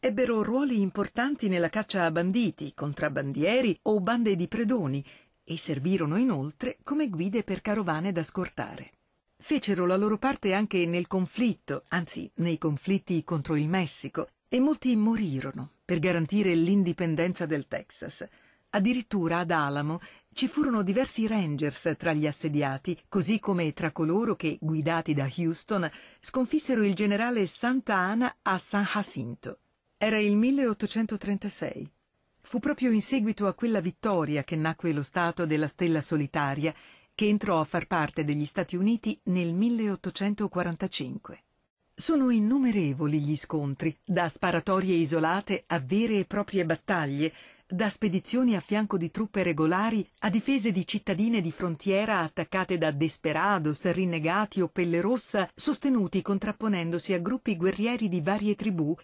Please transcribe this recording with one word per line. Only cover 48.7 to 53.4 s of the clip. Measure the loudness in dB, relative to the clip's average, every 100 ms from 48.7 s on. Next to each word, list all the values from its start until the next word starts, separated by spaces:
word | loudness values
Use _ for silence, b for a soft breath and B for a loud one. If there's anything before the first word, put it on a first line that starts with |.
| 0 0 -2
di | -2
truppe | -4 -4 0
regolari | 0 2 2 2 2 0 -4 _
a | 0
difese | 2 2 2 2
di | 0
cittadine | -2 -2 -2 0 2 2
di | 0
frontiera | -2 -4 -2 0 2 2 0
attaccate | -2 -4 -4 -2 -2 0
da | 0
desperados, | 2 0 0 -2 0